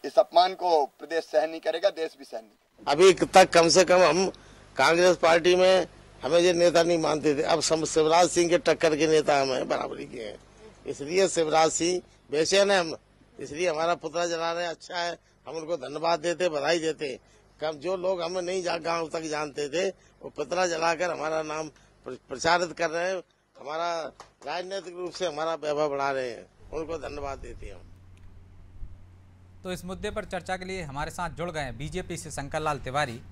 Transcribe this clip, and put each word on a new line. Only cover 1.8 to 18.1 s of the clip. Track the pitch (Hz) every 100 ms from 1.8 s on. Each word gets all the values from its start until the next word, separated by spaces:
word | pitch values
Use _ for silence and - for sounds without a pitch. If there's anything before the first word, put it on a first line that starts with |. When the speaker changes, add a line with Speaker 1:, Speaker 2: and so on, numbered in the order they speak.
| 190
Speaker 1:
देश | - - -
भी |
सहन | 135 117
नहीं | 113
करेगा। | _ _ _ -
Speaker 2:
अभी | 147 190
तक | 175 160 - 180
कम | 175 165
से | 170
कम | 170 180
हम | 170 165 185 - - - - -
कांग्रेस | 135 165 180 170
पार्टी | 170 170 165 180
में | 185 185 165 - - -
हमें | 127 170
ये | 175
नेता | 170 175 165
नहीं | 170 170
मानते | 156 156 147
थे, | 139
अब | 160 160
सम-, | - 160 151
शिवराज | 160 156 165 180
सिंह | 175 170
के | 170
टक्कर | 170 151 165 147
के | 156
नेता | 156 147 143
हमें | 135 127 -
बराबरी | 139 135 131 143
के | 127
हैं, | 107 104 - - - - -
इसलिए | 131 143 180 185
शिवराज | - 156 156 160
सिंह | - 165 180 - _ _
बेचैन | 147 156 190 202
है | 196
हम, | 165 143 _ _ _ -
इसलिए | 135 147 180
हमारा | 156 165
पुतला | 165 160 156 175
जला | 165 165
रहे | 170
हैं। | 175
अच्छा | 160 - 180
है, | 170 165 _ _ -
हम |
उनको | 160 156 170
धन्यवाद | 127 147 165 170
देते, | 165 160 180
बधाई | 151 143 170
देते। | 160 143 151 123 _ _ _ _
कम | 151
जो | 156 156 185
लोग | 180